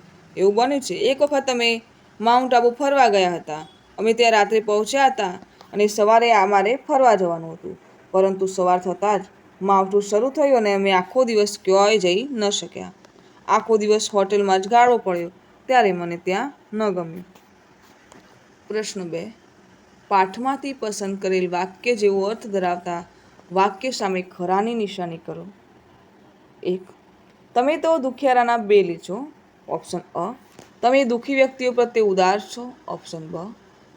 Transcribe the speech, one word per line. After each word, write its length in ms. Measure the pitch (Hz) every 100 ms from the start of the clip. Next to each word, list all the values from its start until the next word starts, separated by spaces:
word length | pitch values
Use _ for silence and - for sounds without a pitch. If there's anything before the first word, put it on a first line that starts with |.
| - - - 165
એવું 180 | 190 208
બન્યું 260 | 254 285
છે, 120 | -
એક 280 | 170 233 269
વખત 280 | 285 277 262
અમે 320 | 247 233 226 - _ _ -
માઉન્ટ 320 | 220 247 254
આબુ 160 | 240 240
ફરવા 380 | 240 277 277 240
ગયા 280 | 202 185 170
હતા. 320 | - 151 160 _ _ -
અમે 160 | 214
ત્યાં 180 | 226 233
રાત્રે 280 | 220 202 220
પહોંચ્યા 460 | 214 208 220 277 269
હતા 240 | 220 190 185 - - -
અને 140 | 202 208
સવારે 440 | 214 208 226 233
અમારે 440 | 214 196 202 196 269
ફરવા 400 | - 277 254 202
જવાનું 380 | 175 165 165
હતું, 260 | 165 - 180 _ _ -
પરંતુ 340 | 190 190 190 190
સવાર 340 | 190 180 180
થતાં 400 | 185 175 202 196
જ 60 | 190 _ _ -
માવઠું 400 | 190 196 190 202
શરૂ 280 | 202 214 262
થયું 280 | 285 285 247
અને 160 | 208
અમે 180 | 196 196
આખો 320 | 185 185 254
દિવસ 360 | 247 214 208 - -
ક્યાંય 320 | 190 202 214
જઈ 300 | 180 180 277
ન 180 | 240 202
શક્યા. 440 | 208 170 - 180 - - _ _ _ -
આખો 300 | 214 214 220
દિવસ 320 | 208 214 -
હોટેલમાં 480 | 202 196 208 196 190
જ 60 | 196
ગાળવો 300 | 240 247 233
પડ્યો, 340 | 196 175 170 - _ _ -
ત્યારે 260 | 254 208
મને 260 | 175 170 170
ત્યાં 360 | - 190 277 - -
ન 160 | 214 214
ગમ્યું. 360 | 180 165 165 180 - _ _ _ _ _ _ _ - _ _ _ _ -
પ્રશ્ન 360 | 208 214 196 175
બે, 220 | 160 208 - _ _ _ _ _ _ -
પાઠમાંથી 640 | 202 190 214 254 269 277
પસંદ 440 | 262 220 202 196 196
કરેલ 280 | 190 185 180
વાક્ય 460 | 175 185 - 240 233
જેવો 260 | 208 196
અર્થ 260 | 196 226 226
ધરાવતા 580 | 196 180 175 175 170 175 _ _ _ -
વાક્ય 400 | 180 202 202 254
સામે 300 | 240 202 185
ખરાની 540 | 180 - 175 185 220 233
નિશાની 420 | 202 190 175 165
કરો. 280 | - 160 180 - _ _ _ _ _ _ _ _ _ -
એક, 180 | - 185 - - _ _ _ _ _
"તમે 240 | 247 269 320
તો 200 | 320 330
દુખિયારાના 600 | 254 254 277 247 240 233
બેલી 400 | 202 208 175 165
છો." 340 | - 202 302 - _ _ -
ઓપ્શન 320 | 160 - 175 - -
અ. 180 | 185 254 _ - - -
"તમે 220 | 233 269
દુઃખી 320 | 254 233 269 269
વ્યક્તિઓ 360 | 262 262 247
પ્રત્યે 320 | 240 233 226
ઉદાર 360 | 214 190 185 202
છો." 340 | 202 233 247 - -
ઓપ્શન 400 | 170 - 165 160
બ. 260 | 165 196 233 _ _ _